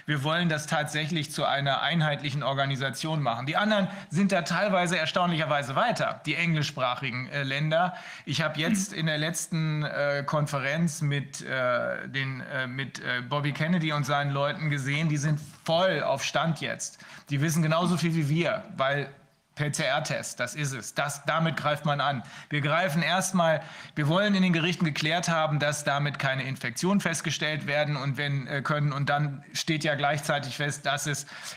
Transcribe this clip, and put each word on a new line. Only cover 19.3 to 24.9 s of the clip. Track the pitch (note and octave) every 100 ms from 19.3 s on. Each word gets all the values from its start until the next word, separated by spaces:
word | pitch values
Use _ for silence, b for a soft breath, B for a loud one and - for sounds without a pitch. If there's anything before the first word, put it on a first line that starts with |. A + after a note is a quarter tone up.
| _ _ -
P-C-R-Test, | D3 - C#3+ D3 D3+ A#2+ G#2 -
das | B2 D3
ist | C#3+
es. | C3 -
Das, | - C#3+ - -
damit | D#3 E3 C3
greift | C#3+ D3
man | D#3+ C#3+
an. | C#3 C3 - B B
Wir | D3
greifen | D3 D#3+ F#3+ D#3+
erstmal, | D3+ F3+ F#3 F#3 E3 D#3 B B B -
wir | D3
wollen | F3 G#3 F#3+
in |
den | F#3
Gerichten | E3 E3+ F3
geklärt | E3+